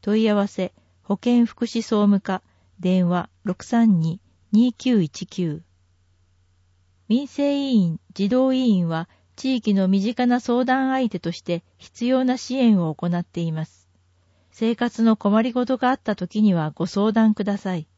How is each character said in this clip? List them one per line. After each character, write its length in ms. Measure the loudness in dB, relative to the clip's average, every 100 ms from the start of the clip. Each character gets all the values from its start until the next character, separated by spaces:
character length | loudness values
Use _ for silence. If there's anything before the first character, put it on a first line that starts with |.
問 200 | -2 0
い 80 | 2
合 60 | 0
わ 120 | -2
せ、 260 | -4 -8 _ _ _
保 160 | _ -4
健 280 | 2 2 2
福 200 | 0 -6
祉 160 | -4
総 220 | -2 0
務 160 | 2 2
課、 220 | 0 -8 _ _ _ _
電 300 | 0 2 2
話 200 | -2 -4 _
六 200 | -8 -8
三 360 | -2 2 4 2
二 220 | 0 -6 _ _ _
二 220 | 2 2
九 280 | 0 0 0
一 240 | 0 -4 -14
九。 380 | -6 -6 -6 -14 _ _ _ _ _ _ _ _ _ _ _ _ _ _
民 200 | -2 -2
生 300 | -2 -2 0
委 160 | 0
員、 260 | 2 0 -4 _
児 160 | -6 0
童 240 | 2 2
委 60 | 2
員 280 | 2 0 0
は、 200 | -4 -8 _ _ -10
地 200 | -4 -4
域 180 | 0
の 140 | 0 2
身 140 | 0
近 260 | -2 -2 0
な 120 | 0
相 260 | 0 -2 0
談 260 | 0 0
相 180 | -2 -2
手 100 | -4
と 120 | -8
し 100 | -8
て 220 | -6 -6 _ _
必 280 | -20 -6 0
要 200 | 0 0
な 120 | -2
支 180 | -4 0
援 260 | 4 4
を 120 | 2
行 140 | -4 -4
っ 160 | -4
て 160 | -6 -6
い 100 | -6
ま 140 | -6 -8
す。 240 | _ _ _ _ _ _ _ _
生 240 | _ -4 -2
活 260 | -4 0
の 140 | 2 2
困 260 | 2 2
り 100 | 0
ご 140 | -2 -2
と 120 | 0
が 120 | 0
あ 40 |
っ 60 | -2
た 160 | -4 -6
時 260 | -4 0
に 120 | 2
は 180 | 2 -2
ご 140 | -4 -6
相 260 | -2 0
談 220 | 2 2
く 100 | 2
だ 140 | -2 -4
さ 200 | -6 -8
い。 100 | -10